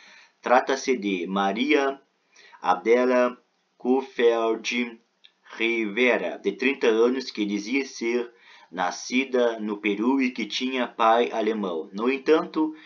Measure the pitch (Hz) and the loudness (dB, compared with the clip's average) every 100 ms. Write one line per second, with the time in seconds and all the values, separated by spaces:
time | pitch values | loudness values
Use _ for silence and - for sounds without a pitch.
0 | - - _ _ 110 123 - 131 - 120 | -20 -20 _ _ 2 2 4 -2 0 0
1 | 101 92 87 98 98 104 147 147 139 139 | 0 -2 -2 0 0 0 2 2 2 -4
2 | _ _ _ _ - - 90 90 107 123 | _ _ _ _ -20 -8 -2 0 4 4
3 | 127 127 123 - _ _ _ _ 123 131 | 4 2 2 -2 _ _ _ _ 0 0
4 | 131 - 117 117 113 110 - 120 120 113 | 0 2 2 4 0 -2 -2 -4 -4 -8
5 | _ _ - _ - - 113 117 107 104 | _ _ -20 _ -18 -4 -2 0 -2 0
6 | 123 104 85 73 101 98 127 135 123 110 | 2 2 -2 -4 -4 -2 -2 2 2 4
7 | 120 131 127 - 101 101 104 135 131 - | 2 2 -6 -6 -4 -4 -2 -4 -4 -6
8 | 117 120 120 _ - - - 85 90 - | -4 -2 -4 _ -20 -20 -14 -4 -4 -4
9 | - 123 131 123 120 113 107 104 107 101 | -4 -2 0 0 0 -2 -6 -4 -2 0
10 | 120 139 127 123 101 - 127 131 117 - | 0 0 -2 -4 -6 -6 -4 -4 -6 0
11 | 113 117 117 113 107 110 95 80 82 98 | 4 4 2 0 -2 -2 -4 -6 -8 -4
12 | 123 135 151 160 160 165 156 - | -2 0 2 2 2 -2 -4 -4